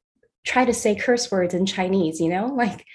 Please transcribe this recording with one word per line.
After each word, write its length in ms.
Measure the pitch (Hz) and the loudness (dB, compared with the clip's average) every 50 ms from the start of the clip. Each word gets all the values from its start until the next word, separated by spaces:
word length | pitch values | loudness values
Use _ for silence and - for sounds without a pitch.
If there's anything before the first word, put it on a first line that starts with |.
| _ _ _ _ _ _ _ _ _ | _ _ _ _ _ _ _ _ _
try 220 | - - 247 254 | -2 0 2 2
to 80 | 240 233 | 2 2
say 220 | - - 214 208 | 0 0 0 0
curse 340 | 202 - 262 240 233 - - | 0 2 0 0 0 0 -2
words 220 | 196 185 180 175 185 | 0 0 0 0 0
in 120 | 175 190 | 0 0
Chinese, 540 | 190 - 196 185 180 190 196 170 156 160 160 | 0 0 -2 -2 0 2 2 2 0 0 0
you 100 | 165 160 | -2 0
know, 180 | 180 190 220 254 | 0 0 -2 -2
<laughs> 80 | 285 | -2
like, 300 | 247 240 196 - - - - - | 0 -2 -2 -2 -6 -12 -20 -20